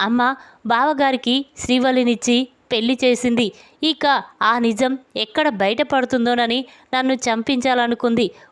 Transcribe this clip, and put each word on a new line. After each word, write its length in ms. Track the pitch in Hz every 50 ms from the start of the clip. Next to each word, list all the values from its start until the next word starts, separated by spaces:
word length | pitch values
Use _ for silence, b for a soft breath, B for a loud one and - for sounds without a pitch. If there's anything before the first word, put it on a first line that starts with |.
| 196
అమ్మ 140 | 220 240 247 240 262 269 B B B B B - 220 233
బావగారికి 640 | 240 269 311 294 269 285 269 262 247 - 233 254 277 269 - _ - -
శ్రీవల్లినిచ్చి 760 | - 254 254 254 262 254 254 240 240 233 233 - 240 240 247 262 - _ _ _ -
పెళ్లి 220 | 247 220 226 247 262 -
చేసింది. 440 | 262 247 240 240 247 247 233 233 233 185 B B B B B B 294 320
ఇక 160 | 302 - 302 285 269 226 - - - _ - 220
ఆ 40 | 233 240 233
నిజం 260 | 226 214 214 262 254 269 262 - _ - 208 220
ఎక్కడ 240 | 214 - 311 311 294 220 190
బయటపడుతుందోనని 960 | 196 196 233 269 294 - 277 262 254 247 254 240 233 240 240 240 240 226 240 262 247 B B B B B 254
నన్ను 220 | 254 254 262 262 247 -
చంపించాలనుకుంది. 1000 | 240 226 226 226 - 277 247 247 262 247 247 233 233 240 - - 233 233 247 220 175 B B B B